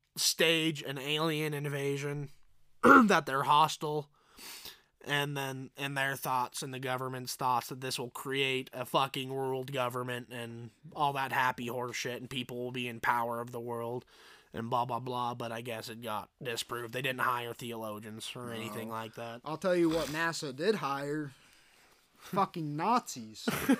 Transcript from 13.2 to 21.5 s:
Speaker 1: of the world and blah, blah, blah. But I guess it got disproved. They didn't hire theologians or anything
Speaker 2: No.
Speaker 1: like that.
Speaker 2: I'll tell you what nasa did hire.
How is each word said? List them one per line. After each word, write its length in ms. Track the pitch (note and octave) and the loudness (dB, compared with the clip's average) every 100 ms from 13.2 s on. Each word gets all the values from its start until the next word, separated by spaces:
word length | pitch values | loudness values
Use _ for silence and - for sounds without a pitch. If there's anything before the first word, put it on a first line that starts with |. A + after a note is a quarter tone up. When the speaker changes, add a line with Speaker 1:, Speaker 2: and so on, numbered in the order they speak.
| A#2 A#2 | 2 -2
Speaker 1:
of 120 | A#2+ | -6
the 80 | A#2+ | -8
world 420 | A#2+ A#2 A#2 B2 - - - - _ | -6 -6 -4 -6 -10 -18 -20 -20 _
and 160 | - A2+ | -8 -2
blah, 140 | B2 | 0
blah, 160 | B2 A#2 | 0 -2
blah. 340 | B2+ B2 B2 A#2+ | -4 -4 -4 -4
But 180 | A#2 | -6
I 80 | A2+ | -6
guess 260 | A#2+ A2 A2 | -6 -8 -8
it 140 | A2+ | -10
got 260 | A#2 G#2+ F#2+ - | -6 -6 -6 -10
disproved. 500 | B2 A#2 - A#2 A#2 | -6 -6 -6 -6 -6
They 80 | B2 | -4
didn't 200 | C3+ B2+ | -2 0
hire 320 | B2+ B2 A#2+ | 2 2 -2
theologians 760 | A#2 B2 A2+ A2 G#2+ A2 A2 - C3 | -6 -8 -6 -6 -6 -8 -10 -10 -10
or 160 | A#2+ | -8
anything 380 | A2+ A2+ A2 A2+ | -6 -6 -6 -6
Speaker 2:
No. 60 | A2+ | -6
Speaker 1:
like 200 | A2 - | -8 -8
that. 240 | A#2 A#2 C#3+ | -10 -10 -8
Speaker 2:
I'll 120 | D#3 | -2
tell 180 | F#3+ F3+ | 2 4
you 120 | E3+ | 6
what 180 | D#3+ C#3+ | 4 0
nasa 460 | D3+ E3 D#3+ D3+ | 0 0 -2 -6
did 220 | C3 F3 G#3+ | 0 2 2
hire. 560 | C#3 C#3 C#3+ D3+ D3 - - | 0 -2 -2 -4 -4 -10 -20